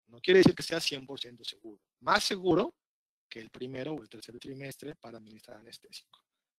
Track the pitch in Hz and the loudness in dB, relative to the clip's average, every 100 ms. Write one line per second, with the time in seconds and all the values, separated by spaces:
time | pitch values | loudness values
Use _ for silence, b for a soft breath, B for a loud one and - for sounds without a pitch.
0 | _ 117 - 185 180 180 - 165 - 139 | _ -4 6 8 8 6 -4 -4 -4 -6
1 | 131 135 123 120 - - 110 104 _ _ | -10 -14 -14 -16 -16 -16 -18 -20 _ _
2 | 127 202 - 196 180 165 320 - _ _ | 0 2 2 0 2 4 2 -6 _ _
3 | _ _ _ 113 113 117 127 131 143 151 | _ _ _ -18 -16 -12 -10 -8 -8 -10
4 | 107 110 - 120 143 135 139 - 139 165 | -12 -18 -18 -16 -16 -12 -14 -12 -16 -16
5 | 117 113 107 110 - 107 113 - - - | -18 -18 -20 -20 -20 -20 -20 -20 -20 -20
6 | - _ _ _ _ | -20 _ _ _ _